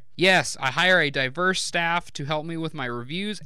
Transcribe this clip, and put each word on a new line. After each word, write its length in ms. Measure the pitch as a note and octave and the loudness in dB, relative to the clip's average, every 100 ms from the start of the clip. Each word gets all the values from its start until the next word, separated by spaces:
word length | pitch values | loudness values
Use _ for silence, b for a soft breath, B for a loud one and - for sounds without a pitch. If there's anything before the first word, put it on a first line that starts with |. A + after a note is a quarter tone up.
| - - | -10 2
Yes, 400 | F#3 F3+ C3 - | 4 6 2 -2
I 100 | C3 | -2
hire 300 | C3+ F3+ F3+ | 2 4 4
a 80 | D3 | 4
diverse 520 | C#3+ C3 D#3 F#3 F3+ | 0 -2 0 0 0
staff 520 | - F3 E3+ E3+ - | -2 0 0 0 -2
to 100 | - | -8
help 220 | C#3+ D#3 D#3+ | -4 -2 -4
me 100 | E3 | -6
with 180 | D#3+ | -6
my 120 | D3+ B2 | -4 -4
reviews 560 | A#2+ B2+ E3+ G#3 G#3 | -6 -6 -6 -6 -6